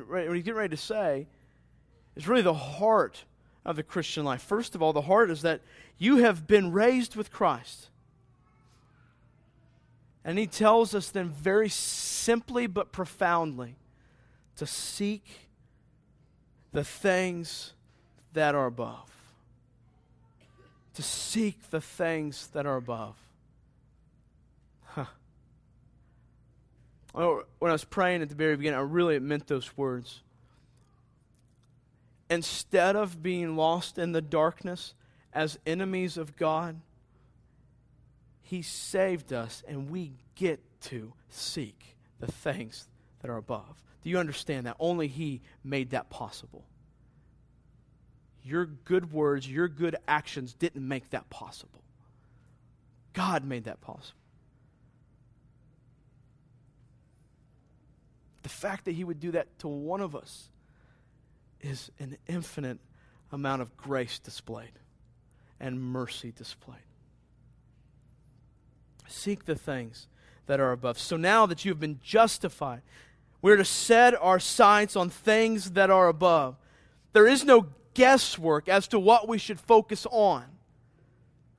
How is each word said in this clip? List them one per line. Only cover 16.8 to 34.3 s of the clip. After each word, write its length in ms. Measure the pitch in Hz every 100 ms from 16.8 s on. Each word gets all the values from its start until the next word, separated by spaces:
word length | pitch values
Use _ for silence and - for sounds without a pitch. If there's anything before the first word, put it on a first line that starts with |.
things 920 | 143 - 202 185 185 175 160 - - - _ _ _ _ _
that 220 | 156 151
are 120 | 143 127
above. 440 | 120 113 - - - - _ _ _ _ _ _ _ _ _ _ _ _ _ - _ _
To 80 | -
seek 680 | 143 - - 220 214 - -
the 100 | 160
things 680 | - - 165 160 151 139 -
that 180 | 147 143
are 100 | 131
above. 380 | 123 117 107 - _ _ _ _ _ _ _ _ _ _ _ _ _ _ _ _ -
Huh. 180 | - 131 - _ _ _ _ _ _ _ _ _ _ _ _ _ _ _ _ _ _ -
Oh, 300 | - 170 143 - -
when 120 | 170
I 40 |
was 100 | 156
praying 380 | - - 185 180
at 60 | 151
the 60 |
very 220 | 147 156 147
beginning, 220 | 147 135
I 40 |
really 360 | 139 170 175 147
meant 260 | 135 147 -
those 300 | 139 - -
words. 460 | 135 123 123 - _ _ _ _ _ _ _ _ _ _ _ _ _ _ _ _ _ _ _ _ -
Instead 640 | 170 165 - - 190 180 202
of 260 | 202 170
being 340 | 170 180 170 160
lost 420 | 160 175 - -
in 140 | 170
the 100 | 165
darkness 720 | 151